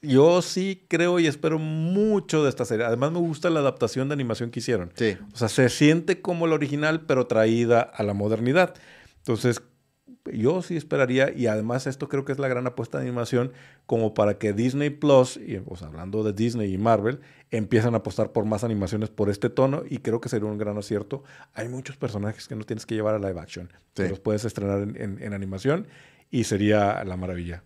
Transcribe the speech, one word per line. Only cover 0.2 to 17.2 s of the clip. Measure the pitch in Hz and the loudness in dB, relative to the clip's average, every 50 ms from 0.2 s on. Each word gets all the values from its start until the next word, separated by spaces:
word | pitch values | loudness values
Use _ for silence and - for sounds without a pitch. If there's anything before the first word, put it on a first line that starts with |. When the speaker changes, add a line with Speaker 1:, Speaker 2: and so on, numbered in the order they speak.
| 143 165 175 180 170 | 8 8 6 4 2
Speaker 1:
sí | - - 190 185 196 190 185 _ _ | 0 -4 -4 -2 -4 -4 -8 _ _
creo | - 190 170 175 175 180 | 0 2 2 2 2 2
y | 170 156 | 2 2
espero | 139 143 156 160 156 156 | 0 0 -2 -2 -2 0
mucho | 156 156 156 160 160 170 185 196 208 220 214 196 - - - 156 151 | -2 -4 -2 -2 -2 0 2 2 2 2 2 0 0 0 0 2 2
de | 139 | 2
esta | 123 - 123 | 2 0 -4
serie. | - 120 107 117 | -2 -2 -2 0
Además | 120 113 120 131 151 165 | 0 0 0 0 0 0
me | 175 | 0
gusta | 170 170 156 135 - 175 | 0 -2 -2 -2 -2 0
la | 165 156 | 0 2
adaptación | 143 135 123 - - 110 - 131 131 139 | 2 0 0 0 -2 -2 -2 -2 -2 -2
de | 151 | -2
animación | 143 135 120 110 - 120 117 | -2 -2 -4 -2 -4 -4 -6
que | - 127 | -6 -8
hicieron. | 113 - 120 104 90 85 - | -2 -2 -2 -2 -2 -6 -4
Speaker 2:
Sí. | - 120 110 98 87 - - - | 0 0 0 0 -2 -8 -16 -6
Speaker 1:
O | |
sea, | - 123 110 | -2 -2 -2
se | - - 131 123 | 4 4 4 4
siente | - - 147 147 156 170 165 - 185 180 | 4 6 6 6 6 4 2 0 -2 -2
como | - - 180 165 165 165 | 0 -4 -2 0 2 2
la | 160 | 2
original, | 151 147 131 139 147 151 156 156 165 160 | 2 0 -2 -2 0 0 0 0 -2 0
pero | - 147 127 123 - | 0 2 2 2 2
traída | 123 110 110 110 113 117 120 113 120 117 | 4 4 4 4 4 2 4 4 4 4
a | 120 - - - 113 | 4 2 -4 -4 -2
la | 101 101 | -2 0
modernidad. | 101 101 107 110 107 113 123 135 175 185 175 - - - - - - - - _ _ | 0 0 0 0 0 0 2 4 4 4 2 0 -10 -20 -20 -20 -20 -20 -20 _ _
Entonces, | _ - 117 107 - 123 117 - - _ _ _ _ _ _ _ _ - 254 _ _ | _ -2 -2 0 2 0 0 0 -4 _ _ _ _ _ _ _ _ -20 -20 _ _
yo | - - 120 107 127 165 185 170 | -10 -6 0 0 2 0 0 -4
sí | - 180 | -4 -6
esperaría, | 160 139 - - 143 135 123 127 131 135 139 - | -8 -4 -4 0 0 2 2 4 2 2 2 0
y | - 127 | 0 0
además | 113 107 107 110 113 123 131 135 | 0 0 0 -2 -2 -4 -4 -4
esto | 143 131 - - - | -4 -6 -6 -8 -6
creo | - 139 131 | -4 -6 -4
que | 135 139 | -4 -4
es | 131 | -4
la | 143 135 | -2 -4
gran | 127 123 127 | -2 -2 -4
apuesta | 127 123 - 117 110 - 139 | -6 -6 -6 -8 -6 -6 -6
de | 131 | -6
animación, | 127 123 123 117 110 - 120 123 131 - - - - - _ _ | -4 -4 -4 -4 0 0 0 0 0 -4 -12 -20 -20 -20 _ _
como | _ - 117 113 107 107 | _ 0 0 0 0 2
para | - 107 104 101 - | 4 2 2 2 0
que | - 107 101 | -2 -2 0
Disney | 101 117 127 123 143 143 147 | 2 0 0 0 0 -2 -2
Plus, | 139 139 - 147 143 131 127 127 - | -4 0 4 6 8 8 8 6 0
y, | - - - 117 98 95 | -12 -10 -8 -8 -8 -8
o | - 95 | -10 -14
sea, | 87 85 78 | -14 -14 -14
hablando | 78 78 82 95 98 110 107 | -14 -12 -12 -6 -4 -2 -2
de | 107 101 | -2 0
Disney | 95 110 120 117 120 107 101 95 | 0 0 0 0 0 -2 -2 -2
y | 92 | 0
Marvel, | 104 113 113 104 101 110 135 143 | 4 4 4 4 4 0 -2 -4